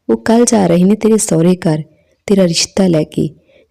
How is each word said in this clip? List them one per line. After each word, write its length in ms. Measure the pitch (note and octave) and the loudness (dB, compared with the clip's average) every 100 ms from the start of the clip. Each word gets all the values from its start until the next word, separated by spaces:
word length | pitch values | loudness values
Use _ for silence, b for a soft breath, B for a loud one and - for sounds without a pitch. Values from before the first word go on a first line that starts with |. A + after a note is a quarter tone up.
| - | -6
ਉਹ 80 | A3+ | -4
ਕੱਲ੍ਹ 300 | - A#3 A#3+ | 0 2 2
ਜਾ 200 | A3 F3 | 0 0
ਰਹੇ 180 | F3 | 2
ਨੇ 100 | F#3+ | 2
ਤੇਰੇ 220 | G#3+ A3 A3 | 0 0 0
ਸਹੁਰੇ 400 | - D#3+ E3+ F3+ | 0 0 0 0
ਘਰ 260 | E3+ D#3 D3+ _ _ _ - | -2 -4 -6 _ _ _ -2
ਤੇਰਾ 180 | G3 | 0
ਰਿਸ਼ਤਾ 420 | F3 E3+ - - F#3+ | 0 -2 -4 -2 0
ਲੈ 160 | D#3 | 0
ਕੇ। 260 | D#3 - D3 b b b b | -2 -4 -6 b b b b